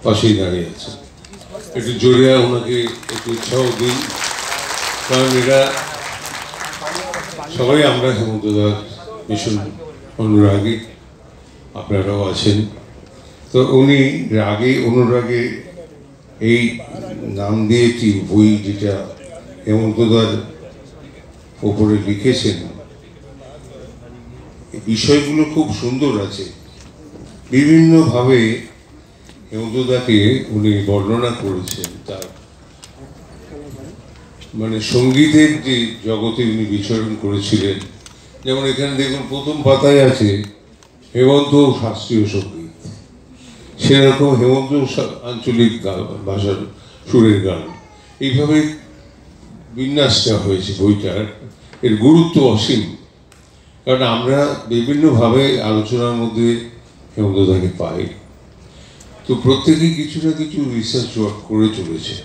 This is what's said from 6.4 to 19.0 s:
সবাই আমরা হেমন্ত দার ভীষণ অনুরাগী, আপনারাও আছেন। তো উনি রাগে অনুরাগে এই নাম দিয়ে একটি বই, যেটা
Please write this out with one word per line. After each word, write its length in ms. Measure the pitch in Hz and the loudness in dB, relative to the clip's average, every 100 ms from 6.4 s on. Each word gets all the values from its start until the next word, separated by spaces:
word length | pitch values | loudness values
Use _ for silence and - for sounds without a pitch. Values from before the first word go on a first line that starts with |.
| - - - - - - - - - - - - | -14 -12 -12 -10 -10 -10 -8 -10 -12 -14 -12 -4
সবাই 260 | 123 147 | 2 4
আমরা 300 | 143 123 127 | 4 2 0
হেমন্ত 320 | 110 110 107 107 | 0 -2 -4 -2
দার 300 | 104 104 104 - - - - - | 0 2 0 -8 -16 -16 -16 -8
ভীষণ 300 | 107 117 104 101 101 - - - - | -6 -4 -4 -6 -12 -16 -18 -20 -6
অনুরাগী, 600 | 113 104 104 98 107 117 - - - - - - - - - | 2 4 4 4 -2 -6 -8 -20 -20 -20 -20 -20 -20 -20 -20
আপনারাও 580 | - - 101 95 101 98 | -16 -4 -2 -2 -2 -2
আছেন। 340 | 92 107 104 107 - - - - - - - - | -2 0 0 -2 -8 -20 -20 -20 -20 -20 -20 -2
তো 160 | 127 131 | 0 4
উনি 600 | 131 139 143 135 - 120 | 6 6 4 2 0 -2
রাগে 520 | 107 104 104 123 131 123 | 0 0 0 0 0 2
অনুরাগে 760 | 120 117 123 117 120 123 - - - - - - - - - | 2 2 2 0 -4 -4 -8 -16 -18 -20 -20 -20 -20 -20 -4
এই 400 | 110 117 117 - - - - - | 0 2 0 -4 -12 -14 -12 -12
নাম 460 | 117 98 101 110 107 | -10 -6 -4 -2 2
দিয়ে 180 | 120 120 | 4 4
একটি 360 | 117 113 98 90 | 2 0 0 0
বই, 280 | 98 107 104 98 | 4 6 4 -2
যেটা 420 | 101 104 98 | -4 -4 -4